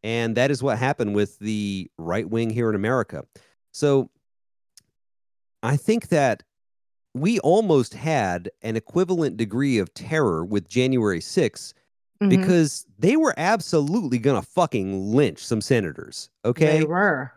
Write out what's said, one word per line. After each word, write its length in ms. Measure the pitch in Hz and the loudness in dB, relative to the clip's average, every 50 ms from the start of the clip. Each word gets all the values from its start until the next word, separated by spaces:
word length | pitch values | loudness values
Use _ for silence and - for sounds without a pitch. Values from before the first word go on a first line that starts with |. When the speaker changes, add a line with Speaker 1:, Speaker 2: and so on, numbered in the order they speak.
Speaker 1:
And 360 | - 110 117 117 117 113 107 | -8 -4 -2 -2 -2 -2 0
that 120 | 120 127 139 | 0 0 0
is 140 | 143 120 135 | 0 -2 -2
what 140 | 135 107 | -2 -2
happened 360 | 117 123 135 147 - 113 104 101 | 0 0 0 0 0 -2 0 0
with 240 | 104 101 - - - | 0 0 0 -4 -8
the 520 | 101 110 107 107 104 101 98 95 90 - _ | -6 -6 -4 -4 -4 -4 -4 -6 -8 -10 _
right 320 | - 80 85 90 110 90 95 | -10 -6 -4 -4 -4 -4 -2
wing 200 | 113 117 117 110 | -2 -2 -2 -2
here 200 | 110 120 117 110 | -2 -2 0 0
in 60 | 107 | 0
America. 500 | 98 101 110 131 123 107 - - 69 - _ - - _ _ _ _ _ _ - | 0 0 0 0 0 -2 -4 -8 -14 -14 _ -20 -20 _ _ _ _ _ _ -6
So 360 | - 147 143 139 135 - - _ _ _ _ _ _ _ _ _ _ _ _ _ - _ _ _ _ _ _ _ _ _ _ _ _ _ _ _ _ | -2 2 2 2 2 0 -2 _ _ _ _ _ _ _ _ _ _ _ _ _ -20 _ _ _ _ _ _ _ _ _ _ _ _ _ _ _ _
I 140 | - 120 143 | -4 -2 -2
think 320 | 139 - 214 226 233 - | 0 0 0 0 0 -2
that 340 | - 180 147 139 123 104 - _ _ _ _ _ _ _ _ _ _ _ _ _ _ - | 0 0 2 2 2 0 -2 _ _ _ _ _ _ _ _ _ _ _ _ _ _ -6
we 240 | 127 156 214 233 - | -4 -2 0 0 2
almost 540 | - 151 180 220 226 185 156 131 117 - - | 2 2 4 4 4 4 4 2 2 0 -6
had 540 | 101 135 160 156 127 101 92 87 87 87 - - _ | -8 -4 -2 0 0 0 0 -2 -4 -6 -10 -14 _
an 160 | - 113 110 | -8 -6 -4
equivalent 580 | 110 - - - 175 185 170 185 170 156 120 85 | -4 -6 -2 -2 -2 0 0 0 0 -2 -2 -2
degree 420 | 107 117 98 107 127 143 139 123 | -4 -4 -4 -2 -2 0 0 0
of 160 | 104 92 - - | 0 0 -2 -6
terror 520 | - - 113 160 160 139 98 82 80 87 | -12 -8 -4 -2 0 2 2 0 -2 -2
with 240 | 98 104 101 90 - | -2 -4 -4 -4 -2
January 500 | - 123 127 131 131 120 107 101 90 85 | 0 0 2 2 2 2 2 0 0 -2
sixth 540 | - - - 185 139 104 - - - - - _ _ _ _ _ _ _ _ - | -4 -4 -2 0 0 0 -2 -8 -16 -18 -20 _ _ _ _ _ _ _ _ -2
Speaker 2:
Mm-hmm. 80 | 208 196 | 2 4
Speaker 1:
because 560 | 185 185 185 190 180 170 156 143 - - - _ _ | 4 4 4 4 4 4 4 2 0 -6 -14 _ _
they 200 | 101 135 202 285 | 0 2 2 4
were 160 | 320 320 254 - | 4 2 2 0
absolutely 840 | - 165 190 226 190 - - 175 151 143 147 190 240 180 127 123 117 | 0 0 0 0 0 0 0 0 0 0 0 0 -2 0 0 -2 0
gonna 220 | 110 143 131 98 | 2 2 2 0
fucking 720 | - - - 185 170 - - 104 95 95 98 95 95 104 117 | -2 -2 -2 0 0 0 0 -2 -2 -2 -4 -4 -2 0 2
lynch 320 | 139 143 92 73 - - | 2 2 2 0 -6 -6
some 140 | - 120 107 | -4 -4 -2
senators, 680 | - - 131 113 95 78 - - - - - - - - _ _ - | 0 2 2 2 0 -2 -6 -10 -14 -16 -16 -16 -18 -18 _ _ -4
okay? 340 | 117 120 - 160 151 156 156 | -4 0 2 2 2 4 2
Speaker 2:
They 60 | 156 | 0
were. 480 | 151 175 185 208 196 151 131 135 127 - | 0 0 2 2 2 0 -2 -4 -10 -14